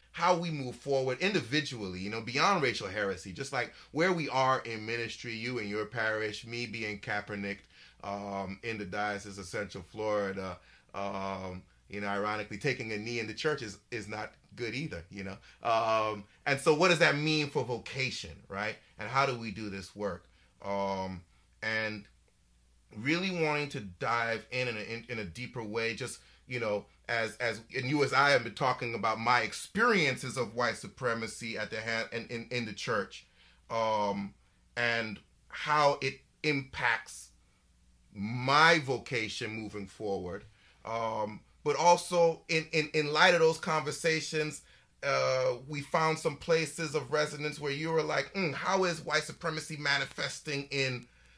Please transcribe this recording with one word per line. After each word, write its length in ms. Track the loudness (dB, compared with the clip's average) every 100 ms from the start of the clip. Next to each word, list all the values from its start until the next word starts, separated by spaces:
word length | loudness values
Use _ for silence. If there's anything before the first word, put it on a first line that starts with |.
| _
how 240 | 0 2 2
we 140 | 0
move 260 | -4 -6 -6
forward 440 | 0 2 2 2
individually, 800 | 2 2 0 0 0 -4 -6 -6
you 100 | -6
know, 120 | -6
beyond 420 | -4 2 4 4
racial 240 | 2 0 -4
heresy, 440 | -2 -2 -2 -6
just 220 | -8 -4
like 180 | -2 -4 -8 -6
where 200 | 2 2
we 160 | 2 0
are 300 | 4 4 4
in 240 | 0 -6 -4
ministry, 480 | -4 -4 -8 -8
you 260 | -6 -4 -4
and 100 | -2
your 160 | -2 -2
parish, 600 | -2 0 0 -2 -4 -8
me 200 | -6 -6
being 340 | -6 -6 -6
Kaepernick, 600 | -4 -4 -4 -4 -4 -6 -10 -20 -20 -14
um, 560 | -8 -6 -6 -6 -6 -6
in 140 | -6 -6
the 80 | -6
Diocese 520 | -2 -2 -4 -6 -12
of 80 | -8
Central 380 | -6 -6 -8
Florida, 720 | -12 -6 0 0 0 -2 -6 -8 -14 -20 _
um, 680 | -8 -6 -4 -4 -6 -6 -10 -14 _ -14
you 120 | -8
know, 60 | -4
ironically, 500 | -2 -2 -2 -6 -4
taking 340 | -2 -2 -4
a 60 | -6
knee 220 | -4 -4
in 80 | -4
the 60 |
church 280 | -4 -2 -2
is, 160 | -4 -12 _
is 160 | -10 -6
not 260 | -8 -8 -12 _ -8
good 180 | -6
either, 300 | -4 -6 -8 -10
you 140 | -10
know? 140 | -10 -10 -14 -6
Um, 600 | 0 2 4 2 2 -2 -10 _ -2
and 140 | 2
so 140 | 6
what 160 | 6 6
does 100 | 6
that 180 | 6 4
mean 320 | 2 2 0
for 140 | -2
vocation, 680 | -2 -4 -6 -4 -4 -4 -10 -14 -10
right? 260 | -6 -6 -6 -14 -12
And 80 | -4
how 180 | 2 2
do 120 | 0
we 140 | -6
do 180 | -8 -8
this 260 | -8 -10 -6
work? 320 | -6 -6 -12 _ _ _ -4
Um, 560 | -2 0 -2 -4 -6 -12 _ _ _
and 440 | -2 -2 -2 -4 -12 _ _ _ _ _ _ _ _ -6
really 340 | -2 0 0 0
wanting 260 | 2 0 -2
to 100 | -6
dive 640 | -10 -6 0 0 0 -2 -4
in, 160 | -4 -2
in 100 | -4
a, 40 |
in, 240 | -6 -8 -6
in 100 | -6
a 60 | -6
deeper 380 | -8 -10 -8
way, 320 | -6 -2 -2 -2
just, 240 | -6 -8 -16 -20 -8
you 120 | -4
know, 260 | 0 -2 -4 _ -4
as, 260 | -2 -2 -2
as, 240 | -2 -2 -6 -4
and 140 | 0
you 140 | 2
as 100 | 4
I 180 | 6 6
have 120 | 6
been 120 | 2 0
talking 380 | 0 2 -2
about 260 | -2 0 0
my 220 | 4 4
experiences 960 | 2 -4 -6 2 4 4 2 0 -4 -4
of 180 | -4 0
white 220 | -2 -2
supremacy 800 | -8 -4 -2 -2 -4 -8 -6 -6
at 120 | -6
the 80 | -6
hand, 320 | -2 -2 -2
in, 160 | -6 -6
in, 200 | -8 -6
in 140 | -4 -4
the 80 |
church, 520 | -4 -2 -2 -2 -8 -20 _ -20 _ -6
um, 640 | 0 2 2 2 0 -4 -10 _ _ _ -2
and 440 | 0 2 -2 -6 -14 _ -16
how 480 | -6 0 6 6 4
it 180 | 0 -6 _ _
impacts 840 | 0 0 -2 -2 0 0 -4 -16 -18 _ _ _ _ _ _ _ _
my 640 | -8 -6 -2 4 8 8 8
vocation 720 | 4 -2 -2 -2 -2 -4 -6
moving 360 | -6 -6 -8 -10
forward. 560 | -6 -2 -2 -4 -8 -12 -20 -20 -14 -6
Um, 560 | -4 -2 -2 -4 -6 -16 _
but 120 | 0 6
also 640 | 8 8 6 4 6 4 0
in, 180 | -2 2
in, 180 | 0 2
in 180 | 2 2
light 220 | 6 8
of 80 | 8
those 160 | 6 4
conversations, 1040 | 0 0 0 -2 0 0 0 -2 -2 -6 -16 -20 _ _
uh, 500 | 0 2 2 2 2 0 -4
we 140 | -8
found 360 | 0 4 4 2
some 200 | 0 -2
places 580 | 2 2 2 -4 -2 -2
of 160 | 0
resonance 480 | 2 0 -2 -6 -4
where 120 | -4
you 200 | -2 0
were 100 | 0
like, 320 | 2 0 -2
"Mm, 200 | -2 -2
how 320 | 0 2 2 2
is 200 | 0 0
white 180 | 0
supremacy 540 | 0 -4 -4 -4 -6 -4
manifesting 880 | 2 2 0 -4 -6 -6 -4 -4 -2
in 360 | 0 0 -2 -8 _ -20